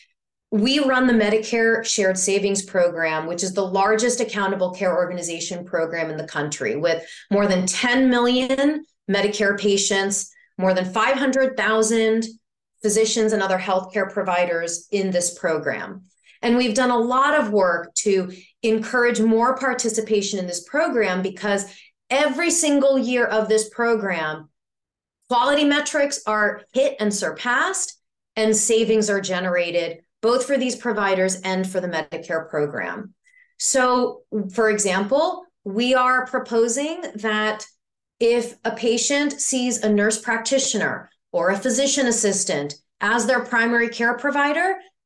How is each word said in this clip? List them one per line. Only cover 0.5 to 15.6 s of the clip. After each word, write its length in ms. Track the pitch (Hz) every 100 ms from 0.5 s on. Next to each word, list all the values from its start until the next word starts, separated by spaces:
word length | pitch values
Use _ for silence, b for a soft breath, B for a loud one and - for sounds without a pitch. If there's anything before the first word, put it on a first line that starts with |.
We 280 | 214 233 277
run 280 | 269 254 254
the 60 |
Medicare 720 | 233 208 220 214 233 226 226
Shared 320 | 226 - 190 185
Savings 480 | - 196 202 196
Program, 640 | - 190 175 165 160 160 160
which 160 | 175
is 100 | 190
the 140 | 185 190
largest 540 | 190 202 214 240 -
accountable 500 | 220 202 196 190 180
care 260 | - 190 175
organization 720 | 180 180 170 165 - 175 175
program 420 | 175 160 165 160
in 80 | 151
the 100 | 151
country, 500 | 160 151 - 117 131
with 300 | 165 165 B B B
more 160 | 202 202
than 200 | 185 185
ten 420 | - 247 247 262
million 800 | 247 240 254 254 269 285 302 - _ -
Medicare 500 | 196 202 208 202 202
patients, 720 | 208 196 - 196 196 196 - B B B
more 160 | 185
than 180 | 185 185
five 280 | 220 233 269
hundred 400 | 269 262 262 262
thousand 640 | 202 220 220 226 220 226 220 - _ _ _ _
physicians 540 | 214 196 220 233 214
and 80 | 214
other 160 | 196 185
healthcare 520 | 185 185 185 214 190
providers 800 | 208 185 180 175 170 170 - -
in 180 | 202 190
this 280 | 175 175 -
program. 640 | 175 156